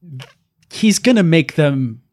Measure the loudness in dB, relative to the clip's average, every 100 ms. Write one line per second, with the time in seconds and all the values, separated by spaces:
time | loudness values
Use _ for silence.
0 | -20 -20 -20 _ _ _ _ -2 0 2
1 | 2 2 2 2 0 -2 -2 0 -6 -8
2 | _